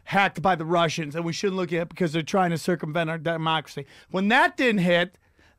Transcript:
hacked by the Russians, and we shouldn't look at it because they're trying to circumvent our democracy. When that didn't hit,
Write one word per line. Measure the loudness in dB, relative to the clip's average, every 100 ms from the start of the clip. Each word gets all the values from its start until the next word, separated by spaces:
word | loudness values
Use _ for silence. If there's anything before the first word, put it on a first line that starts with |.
hacked | -2 2 2 2
by | 0
the | 0
Russians, | 0 2 2 -2 -6 -6
and |
we | -6
shouldn't | -2 -4 -2
look | -4
at | -4
it | -4
because | -2 -2
they're | -2
trying | 0 0 2
to | 0
circumvent | -2 -2 -2 -4 -2
our | -4
democracy. | -4 -2 0 -2 -4 -12 -14 -20 -8
When | -2 2
that | 4 4 2
didn't | 0 2
hit, | 4 2 2 _ _ _ _